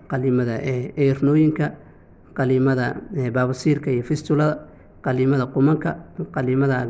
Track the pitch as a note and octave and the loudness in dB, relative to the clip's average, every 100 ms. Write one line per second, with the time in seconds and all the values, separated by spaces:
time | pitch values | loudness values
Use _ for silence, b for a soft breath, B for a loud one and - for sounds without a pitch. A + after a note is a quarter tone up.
0 | - C3+ C3 B2 A#2+ A2+ C3 B2+ B2 - | -8 -4 0 0 0 -2 -4 -4 -4 0
1 | C3+ C3+ C#3 D3+ D#3 D3+ D3 - B B | 2 2 4 4 4 2 -4 -6 B B
2 | B B - - B2+ B2+ C3+ C3 B2 - | B B -12 -4 0 2 2 2 -2 -6
3 | - F3+ B2+ A#2+ B2+ C3 D#3 C#3 C#3+ B2 | -8 -4 -2 0 -2 0 0 0 0 -2
4 | A#2+ A#2+ - D3 D3+ D3+ - B B - | -2 -4 0 0 0 -2 -10 B B -10
5 | C#3 B2+ C3 C#3 B2 - C3+ D#3 - - | -4 0 2 2 0 2 2 2 -2 -6
6 | - - D#3+ - B2+ C3 C3+ B2+ | -12 -12 -8 -4 0 2 2 0